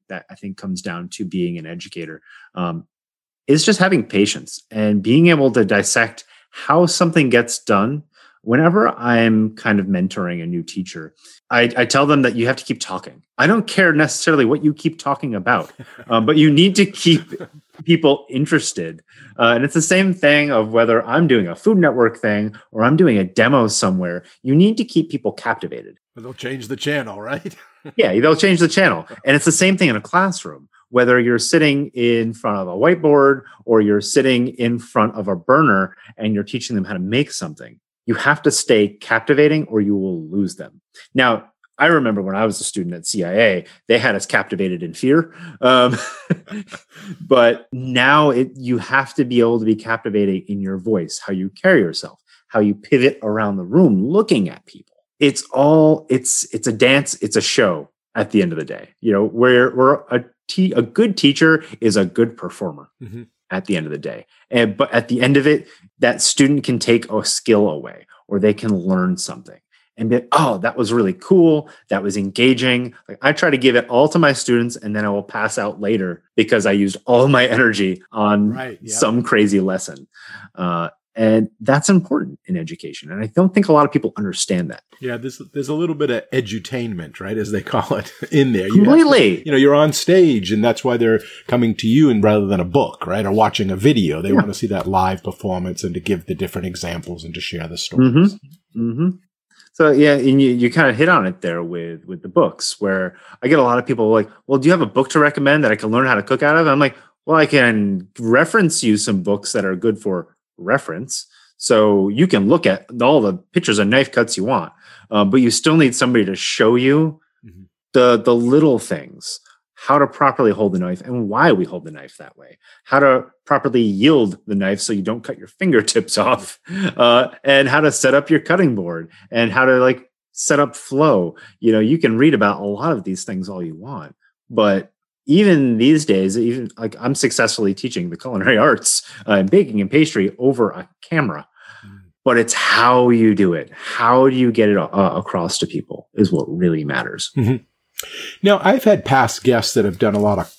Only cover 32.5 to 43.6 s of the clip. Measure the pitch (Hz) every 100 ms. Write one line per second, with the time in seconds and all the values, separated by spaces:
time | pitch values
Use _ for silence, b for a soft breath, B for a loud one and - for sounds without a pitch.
32.5 | 101 92 92 143 180 156 143 139 135 B
33.5 | B - 113 104 104 101 143 131 123 127
34.5 | 123 120 117 - 123 107 110 101 92 85
35.5 | 135 156 98 92 B B - 110 104 101
36.5 | 127 - 107 95 95 92 120 160 - 82
37.5 | 78 58 58 _ _ - 117 135 151 151
38.5 | - - 113 101 - - 113 110 139 147
39.5 | 156 - 110 101 101 95 87 78 95 92
40.5 | - 76 _ _ B B 135 127 110 -
41.5 | _ _ - 151 160 123 101 95 98 110
42.5 | 95 - - 87 87 - 104 87 98 113
43.5 | 90